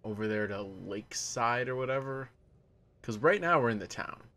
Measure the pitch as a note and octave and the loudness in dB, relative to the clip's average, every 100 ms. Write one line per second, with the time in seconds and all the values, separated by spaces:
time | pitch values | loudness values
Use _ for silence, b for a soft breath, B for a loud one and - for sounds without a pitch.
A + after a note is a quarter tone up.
0 | A2 G#2 G#2+ G#2+ G#2 G2+ G2+ F#2+ F#2+ G2+ | -8 -4 0 0 0 -4 -8 -10 -8 -8
1 | - - - B2+ A#2 A#2+ B2+ B2+ C3 C3+ | -6 -8 -6 0 2 2 0 -2 -2 -2
2 | C3+ C3+ B2+ _ _ - _ _ _ _ | -2 -8 -10 _ _ -20 _ _ _ _
3 | - G#2+ D3 G3+ E3+ E3 A#2+ G#2+ F2 - | -8 2 4 4 6 6 6 2 -4 -8
4 | - - - | -8 -10 -18